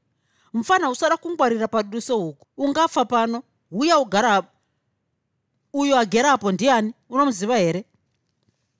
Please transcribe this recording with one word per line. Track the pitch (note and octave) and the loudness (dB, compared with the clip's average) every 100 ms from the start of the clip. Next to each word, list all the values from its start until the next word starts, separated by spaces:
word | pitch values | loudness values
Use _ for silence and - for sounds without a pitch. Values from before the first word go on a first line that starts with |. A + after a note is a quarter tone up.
| _ _ _ _ _ | _ _ _ _ _
Mufana | A3+ A3+ F#4 D4+ | -6 0 0 0
usada | B3 - A3 | -2 -2 -2
kungwarira | E4+ E4+ C4 A3+ A3 | -4 -2 0 0 -2
paduso | A3+ G#3 A3+ - A#3 | -4 -4 -8 -4 -4
huku. | E3 C#3+ _ - | -4 -10 _ -6
Ungafa | C#4 C#4+ E4 D#4 B3 | -2 0 0 0 0
pano. | A#3+ A3+ A#3 - _ _ | 0 0 -4 -12 _ _
Uya | F#3 D4+ D#4+ | -4 2 2
ugara | A#3 F#3+ A#3 G3 | 2 0 2 2
apa. | F#3 _ _ _ _ _ _ _ _ _ _ _ _ | -2 _ _ _ _ _ _ _ _ _ _ _ _
Uyo | C#4+ C#4+ C4+ | -4 0 2
agera | A3 G#3+ C#4 | 2 2 2
apo | C4 G3 | 2 0
ndiani? | F#3 B3 A#3+ G#3+ - _ | 0 2 2 0 -8 _
Unomuziva | B3 C#4+ G3 G3+ A#3+ | -2 0 -2 -2 0
here?" | F3 E3 A3 _ _ _ _ _ _ _ _ _ | 0 -2 -8 _ _ _ _ _ _ _ _ _